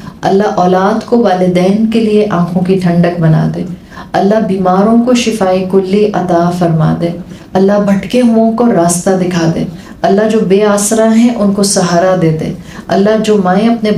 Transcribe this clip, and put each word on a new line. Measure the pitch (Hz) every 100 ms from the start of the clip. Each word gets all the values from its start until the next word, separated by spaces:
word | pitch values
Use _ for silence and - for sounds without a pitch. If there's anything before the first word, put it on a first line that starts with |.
| - -
अल्लाह | - 196 208 -
औलाद | 180 185 196 220
को | - 240
वालिदैन | 208 180 180 175 185 220 220
के | 233
लिए | 214 208 -
आंखों | 170 175 180
की | 175 185
ठंडक | 175 170 175 170
बना | 160 156 160
दे, | 165 180 - - - -
अल्लाह | 175 196 214
बीमारों | 180 190 180 185 214 233
को | 240 240
शिफाए | 226 208 190 185 185
कुल्ली | 196 185 208 208
अता | 180 175 170 175
फरमा | - 170 160 160 165
दे, | 170 170 - - -
अल्लाह | 190 196 208
भटके | 202 196 - 247
हुओं | 233 226 226
को | 226 240
रास्ता | 170 170 175 196 185
दिखा | 175 170 165
दे, | 170 - - - -
अल्लाह | 190 196 220
जो | 220
बेआसरा | 180 196 214 202 - 226 226
हैं | 220 240 233
उनको | 202 202
सहारा | 196 - 175 170 185 175
दे | 160
दे, | 156 - - - - -
अल्लाह | 190 214 220
जो | 214 208
माएँ | 180 185 233
अपने | 233 214